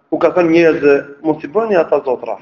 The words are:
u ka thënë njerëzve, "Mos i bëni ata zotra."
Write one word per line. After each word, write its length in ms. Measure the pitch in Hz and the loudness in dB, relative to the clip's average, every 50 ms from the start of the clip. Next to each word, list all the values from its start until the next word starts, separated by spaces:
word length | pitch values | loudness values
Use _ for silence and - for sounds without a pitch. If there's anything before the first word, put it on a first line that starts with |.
| _ _ | _ _
u 100 | 160 156 | -4 0
ka 120 | 170 156 | 0 0
thënë 160 | 160 180 175 160 | 2 0 0 2
njerëzve, 460 | 160 170 170 160 143 135 139 143 143 139 - - - - | 2 4 4 2 2 2 2 2 2 2 0 -6 -16 -6
"Mos 200 | 156 160 151 151 - | -4 -4 -4 -4 -8
i 40 | 143 | -6
bëni 280 | 151 208 226 220 202 | -6 -4 -2 0 0
ata 240 | 170 151 - 156 143 131 | 0 0 0 -2 -2 -2
zotra." 320 | 135 120 113 120 113 101 95 | -4 -6 -6 -6 -10 -12 -12